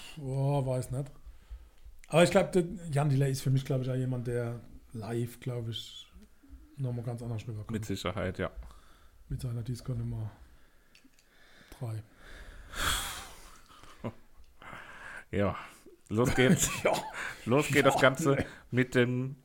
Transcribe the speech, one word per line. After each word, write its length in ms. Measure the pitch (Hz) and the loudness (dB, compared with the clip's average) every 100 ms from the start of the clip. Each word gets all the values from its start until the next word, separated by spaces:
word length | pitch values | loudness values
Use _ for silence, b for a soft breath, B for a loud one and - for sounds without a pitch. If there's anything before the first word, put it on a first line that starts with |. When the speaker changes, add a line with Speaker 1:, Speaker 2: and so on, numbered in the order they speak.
| B - | B -10
Speaker 1:
oh, 420 | 135 135 139 143 131 | -4 0 2 2 2
weiß 240 | 127 - | 0 -2
nicht. 220 | 123 143 - b b b b b b b - - | -4 -6 -10 b b b b b b b -18 2
Aber 140 | 156 | 6
ich 60 | 175 | 8
glaub, 200 | 190 180 | 6 4
der 120 | 185 170 - 170 | 2 0 -4 -2
Jan 180 | 139 151 | 2 4
Delay 200 | 135 139 | 4 4
ist 120 | 131 | 2
für 80 | 143 | 2
mich, 160 | 135 - | 2 2
glaub 160 | 131 | 0
ich, 80 | 127 | 0
auch 40 | |
jemand, 320 | 131 127 127 117 | 0 -2 -2 -2
der 340 | 120 117 120 110 - - | -2 -2 -6 -12 -18 -14
live, 440 | 113 107 117 120 - | -10 -4 -4 -4 -6
glaub 280 | 131 120 117 | -6 -4 -4
ich, 380 | 113 - - - - - - - - - - | -6 -8 -14 -18 -20 -20 -20 -20 -20 -14 -6
nochmal 280 | 127 120 | -4 -4
ganz 180 | 117 117 | -6 -6
anders 200 | 117 113 120 | -6 -6 -6
rüberkommt. 240 | 107 104 | -8 -6
Speaker 2:
Mit 140 | 110 107 | -4 -4
Sicherheit, 520 | 98 90 92 92 92 | -4 -2 -2 -2 -2
ja. 120 | 87 - b b b b b b - | -4 -6 b b b b b b -10
Speaker 1:
Mit 120 | 135 | -6
seiner 220 | 127 117 | -4 -4
Disco 300 | 117 117 - | -6 -6 -6
Nummer 360 | 117 117 113 110 b b b b b b - - _ b b b b b - | -4 -4 -6 -8 b b b b b b -20 -20 _ b b b b b -10
drei. 240 | 117 110 - B B B B B B B B B B B B B B B B B B B 113 - - - - - B B B B B B - | -8 -8 -10 B B B B B B B B B B B B B B B B B B B -10 -10 -18 -20 -20 -20 B B B B B B -4
Speaker 2:
Ja, 260 | 95 98 B B B - - - | 0 0 B B B -20 -18 -2
los 260 | 107 127 | 2 4
geht's. 360 | - 127 185 - - | 6 8 6 4 2
Speaker 1:
<laughs> 80 | |
Ja. 80 | - - - B B B - | 2 0 -4 B B B 2
Speaker 2:
Los 200 | 135 147 | 2 4
geht 80 | 139 | 6
Speaker 1:
Ja. 60 | 135 | 6
Speaker 2:
das 100 | 131 | 8
Ganze 440 | 131 139 156 135 B B - | 6 6 2 2 B B -2
mit 240 | 120 123 | 0 4
dem 420 | 127 123 127 131 143 | 4 4 2 -4 -8